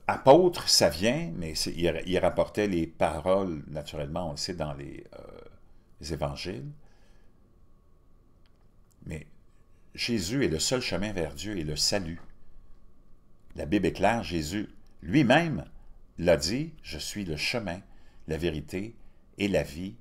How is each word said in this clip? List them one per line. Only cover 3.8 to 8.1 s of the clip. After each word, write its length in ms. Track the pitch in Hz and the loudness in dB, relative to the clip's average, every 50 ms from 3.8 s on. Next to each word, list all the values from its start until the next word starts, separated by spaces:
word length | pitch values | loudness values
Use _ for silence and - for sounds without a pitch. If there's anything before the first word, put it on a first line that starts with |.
| 73 - - 76 73 71 82 90 90 80 | -8 -8 -6 -6 -6 -4 -4 -4 -4 -6
on 20 | |
le 60 | 71 | -6
sait, 160 | 73 - - 87 | -6 -6 -6 -4
dans 180 | 85 78 73 | -4 -4 -6
les, 320 | 69 69 71 71 - - - - - - | -6 -8 -10 -12 -12 -14 -16 -18 -18 -18
euh, 220 | - - - - - - - - - - - - - - - - | -18 -18 -18 -18 -18 -20 -20 -20 -20 -20 -20 -20 -20 -20 -18 -12
les 140 | 76 76 80 | -8 -6 -4
évangiles. 580 | 73 73 71 71 - - 87 101 127 139 147 147 - - - - - - - - - - - - - - - - - - - - - _ - - _ _ - | -2 -2 -4 -4 -4 -8 -8 -8 -8 -10 -12 -14 -16 -18 -20 -20 -20 -20 -20 -20 -20 -20 -20 -20 -20 -20 -20 -20 -20 -20 -20 -20 -20 _ -20 -20 _ _ -20